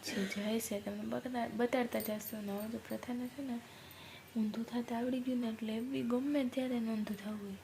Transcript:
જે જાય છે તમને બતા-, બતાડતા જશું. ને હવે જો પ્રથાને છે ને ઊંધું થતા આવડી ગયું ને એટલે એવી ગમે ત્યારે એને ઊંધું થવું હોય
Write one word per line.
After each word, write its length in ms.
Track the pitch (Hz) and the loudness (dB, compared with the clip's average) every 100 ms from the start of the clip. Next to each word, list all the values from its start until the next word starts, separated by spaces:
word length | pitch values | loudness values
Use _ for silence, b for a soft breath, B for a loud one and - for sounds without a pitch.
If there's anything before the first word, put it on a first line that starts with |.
| - | -2
જે 200 | 214 196 | 0 0
જાય 340 | 202 208 226 | 0 2 2
છે 200 | - 202 | 2 -2
તમને 220 | 208 208 | -2 -4
બતા-, 460 | 220 240 254 247 233 | -2 -2 0 0 0
બતાડતા 520 | 214 240 262 240 220 | 2 4 4 4 2
જશું. 440 | 214 214 - 220 | 0 -2 -4 -4
ને 80 | 208 | -2
હવે 160 | 202 220 | -2 -2
જો 100 | 226 - | -4 -4
પ્રથાને 400 | 220 - 247 247 | -6 -2 -2 -2
છે 140 | 277 | -4
ને 160 | 269 233 B B B B B B - 233 | -4 -4 B B B B B B -4 2
ઊંધું 280 | 214 226 | 2 2
થતા 320 | 226 240 233 233 | 0 -2 0 0
આવડી 240 | 247 254 | 2 2
ગયું 180 | 254 247 | 2 2
ને 100 | 233 | 2
એટલે 280 | 220 220 220 | 0 0 0
એવી 260 | 247 269 | 0 0
ગમે 420 | 240 247 277 294 | 4 4 4 4
ત્યારે 320 | 254 262 254 247 | 4 2 2 2
એને 140 | 226 | 2
ઊંધું 260 | 220 214 202 | 2 0 -2
થવું 220 | 208 214 | -2 -4
હોય 160 | 202 196 | -4 -8